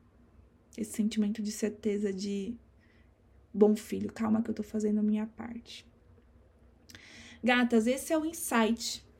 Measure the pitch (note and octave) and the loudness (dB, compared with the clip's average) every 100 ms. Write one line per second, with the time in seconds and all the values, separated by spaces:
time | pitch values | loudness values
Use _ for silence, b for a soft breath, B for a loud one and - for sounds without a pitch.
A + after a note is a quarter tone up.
0 | _ - - - - _ _ - G#3+ - | _ -20 -20 -20 -20 _ _ -10 -6 -2
1 | G#3 A3 G#3 A3 G#3 G#3 G#3 G#3 A3 G3+ | 0 0 0 -2 -6 -4 -4 -2 -2 0
2 | G#3 F#3+ G3+ G3+ G3+ A#3 - _ b b | -2 -2 -4 -4 -4 -10 -16 _ b b
3 | b _ _ - _ G3 G#3 G#3+ - F#3+ | b _ _ -20 _ 4 6 6 -2 -6
4 | G3+ - A3 A3 A3+ A3 G#3+ G#3+ G#3+ G#3 | -6 -4 2 2 2 -4 -6 -2 0 2
5 | G#3 G#3+ A3 - A#3 A#3 - - - _ | 2 0 -2 -8 -12 -12 -14 -18 -20 _
6 | - - _ - _ _ - _ - B | -20 -20 _ -20 _ _ -20 _ -20 B
7 | B B B B A#3 B3 A#3+ A#3 A3 C4+ | B B B B 2 4 4 4 4 0
8 | - D#4+ D#4+ - - A#3+ A3 A#3 - - | 0 -2 -2 -6 -2 2 2 0 -4 -10
9 | - | -14